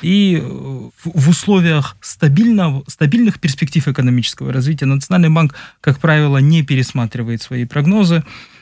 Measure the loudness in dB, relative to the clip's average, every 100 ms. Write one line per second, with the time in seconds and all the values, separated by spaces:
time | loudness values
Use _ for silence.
0 | 0 2 2 0 -2 -10 -10 -12 -12 _
1 | -6 0 2 2 2 2 4 0 -2 -8
2 | -16 -2 2 4 4 2 0 -2 -8 -2
3 | 0 2 2 0 -4 -4 -2 -2 -2 0
4 | 0 0 -2 -8 -6 -4 -2 -2 -2 -2
5 | 0 2 4 4 0 -2 -20 _ -2 0
6 | 2 2 2 2 2 2 0 -2 -2 -4
7 | -6 -4 -6 -6 -8 -8 -6 -2 0 2
8 | 2 0 -4 -14 -20 _